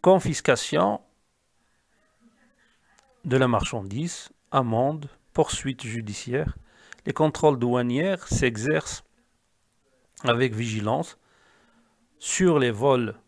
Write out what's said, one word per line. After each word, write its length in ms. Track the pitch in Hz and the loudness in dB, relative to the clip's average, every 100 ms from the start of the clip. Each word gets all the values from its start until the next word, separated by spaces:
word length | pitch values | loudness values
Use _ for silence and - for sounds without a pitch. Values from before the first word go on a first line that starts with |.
Confiscation 960 | 180 185 190 147 - 123 - 151 175 104 _ _ _ _ _ _ _ _ _ _ _ _ 233 208 _ _ _ _ _ _ _ _ | 6 4 4 -2 0 0 2 2 2 0 _ _ _ _ _ _ _ _ _ _ _ _ _ _ _ _ _ _ _ _ _ _
de 140 | - 127 | 0 2
la 100 | 127 | 4
marchandise, 800 | 110 92 117 95 107 170 - - _ _ | 2 0 -6 -6 -6 -6 -8 -16 _ _
amende, 580 | 143 120 113 135 156 147 _ _ | 0 2 0 0 -2 -12 _ _
poursuite 500 | - 156 - 139 123 | 0 0 0 -6 -8
judiciaire. 760 | 117 117 110 104 - 127 156 - - _ - - - | -8 -8 -8 -10 -6 -4 -4 -8 -20 _ -20 -12 -8
Les 80 | |
contrôles 440 | - 156 - 156 135 | 0 0 4 2 2
douaniers 580 | 120 123 120 127 185 185 - | 0 0 0 -2 -2 -4 -6
s'exercent 760 | - 123 110 123 156 - - _ _ _ _ _ _ _ _ _ _ _ - | -2 0 0 -2 -2 -4 -14 _ _ _ _ _ _ _ _ _ _ _ -6
avec 300 | 131 117 127 | -2 2 0
vigilance 680 | 110 117 107 104 135 165 - _ _ _ _ _ _ _ _ _ _ | -2 -4 -4 -2 -2 -4 -12 _ _ _ _ _ _ _ _ _ _
sur 400 | - - 185 151 | -6 2 4 4
les 120 | 123 | 2
vols 480 | 104 139 131 110 - | 2 2 2 0 -8